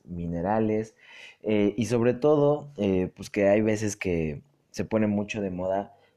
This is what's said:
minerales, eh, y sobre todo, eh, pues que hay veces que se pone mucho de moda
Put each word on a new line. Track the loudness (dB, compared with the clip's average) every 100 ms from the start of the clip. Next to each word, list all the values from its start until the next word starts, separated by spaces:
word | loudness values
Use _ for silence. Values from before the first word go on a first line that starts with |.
minerales, | -14 -10 -6 -4 -2 0 0 -2 -6 _ -20 -20 -20 -10
eh, | -2 2 2 0
y | 0
sobre | 2 2
todo, | 2 2 4 4 2 -4 -4
eh, | 0 2 0
pues | -6 -8
que | 0 4
hay | 4
veces | 2 0 -2 -4
que | -2 -2 -2 -6 -14 _ _
se | -10
pone | -4 0 0
mucho | 0 -4 -6
de | -6
moda | -4 -2 -2 -4 -12 _